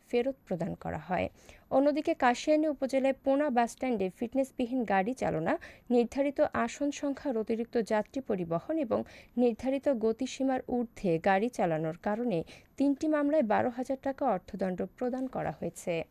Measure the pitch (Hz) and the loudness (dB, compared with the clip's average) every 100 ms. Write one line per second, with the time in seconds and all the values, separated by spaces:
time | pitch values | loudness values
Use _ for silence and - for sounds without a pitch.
0 | _ 240 247 269 - 180 202 170 165 170 | _ -2 0 -4 -8 -6 -4 -6 -8 -8
1 | 151 180 185 - - - _ 262 285 294 | -4 -2 -2 -6 -20 -20 _ 2 2 2
2 | 302 320 262 247 - 302 311 277 262 269 | -2 2 2 2 2 4 4 -2 -2 0
3 | 262 269 - 277 294 240 233 - 262 240 | 0 0 0 2 2 2 0 -2 -2 0
4 | 190 - 233 262 269 - 240 262 220 196 | -2 -4 -4 -2 -2 -2 -4 -2 0 2
5 | 190 262 196 160 170 320 - - - 240 | 0 0 -2 0 0 -2 -4 -20 0 2
6 | 233 262 277 277 302 - 233 - 285 285 | 2 0 -2 2 0 0 -4 -2 -4 -2
7 | 285 269 294 220 214 226 233 240 208 214 | -4 -4 -4 -4 -2 -2 -2 -2 0 0
8 | 214 277 - 202 170 170 - 320 247 208 | 0 -6 -4 -4 0 -4 -2 -2 0 0
9 | 226 - - - 240 220 254 269 294 247 | -2 -12 -10 2 2 2 -2 0 0 2
10 | 220 226 262 - 269 254 - 247 233 - | 0 0 -4 -2 0 0 -2 -2 -2 -2
11 | 202 165 196 190 233 - 190 156 160 160 | 0 2 4 4 2 0 0 2 -2 -4
12 | - 214 247 175 - - - - 277 277 | -4 -2 0 -2 -4 -12 -20 0 0 2
13 | 311 302 285 311 226 202 226 240 254 262 | 0 2 2 2 2 2 0 -2 -4 -4
14 | 269 269 269 190 - 190 190 180 190 - | -4 -2 0 0 -4 -4 -4 -2 -6 -4
15 | 247 254 262 - 156 156 175 - - 165 | -4 -4 -6 -4 -4 -4 -8 -6 -4 -4
16 | - | -4